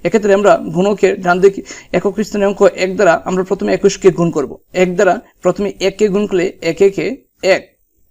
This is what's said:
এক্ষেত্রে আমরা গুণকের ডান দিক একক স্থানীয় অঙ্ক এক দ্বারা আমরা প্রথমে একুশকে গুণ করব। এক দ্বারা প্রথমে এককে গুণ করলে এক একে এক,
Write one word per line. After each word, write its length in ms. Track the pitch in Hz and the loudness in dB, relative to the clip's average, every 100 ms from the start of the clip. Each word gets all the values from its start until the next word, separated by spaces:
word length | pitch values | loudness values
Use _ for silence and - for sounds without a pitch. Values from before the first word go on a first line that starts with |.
এক্ষেত্রে 280 | 170 220 202 196 | -2 0 2 2
আমরা 160 | 202 165 214 165 | 4 2 0 -2
গুণকের 380 | 202 208 185 190 180 | -2 0 0 0 -2
ডান 120 | 180 | 2
দিক 100 | 196 196 - - - 175 | 2 2 -8 -18 -6 -4
একক 180 | 202 196 214 | -2 -4 -4
স্থানীয় 220 | 208 196 | -2 -2
অঙ্ক 120 | 190 196 - | 2 2 2
এক 80 | 185 185 | -4 0
দ্বারা 160 | 196 - - | 2 2 0
আমরা 180 | 185 185 | -4 -2
প্রথমে 220 | 196 208 | -4 -2
একুশকে 360 | 185 202 - 190 165 | 0 0 2 2 2
গুণ 120 | 170 156 | 0 -2
করব। 160 | 127 - _ 180 | -6 -10 _ -2
এক 80 | 180 180 | 0 2
দ্বারা 160 | 196 175 - _ | 0 0 -6 _
প্রথমে 280 | 180 175 202 - 190 | -4 -2 -4 -4 -4
এককে 180 | 190 214 | 0 0
গুণ 100 | 190 208 | 0 -2
করলে 160 | 190 185 - 165 | -2 -4 -4 -6
এক 100 | 165 196 | 0 0
একে 180 | 190 170 269 _ _ 185 160 | 0 -6 -8 _ _ -2 -2
এক, 60 | - _ _ _ _ | -4 _ _ _ _